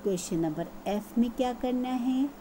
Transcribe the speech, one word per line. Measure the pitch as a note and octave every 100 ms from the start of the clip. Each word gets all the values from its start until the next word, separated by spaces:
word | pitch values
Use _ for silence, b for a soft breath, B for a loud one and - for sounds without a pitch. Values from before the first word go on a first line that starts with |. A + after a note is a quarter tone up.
Question | G#3 F#3 - E3+
number | E3 D#3 E3+ - -
F | G#3 A3 -
में | A#3+
क्या | - B3
करना | A#3+ B3+ B3 B3
है? | B3+ A#3+ B3+ C#4 C#4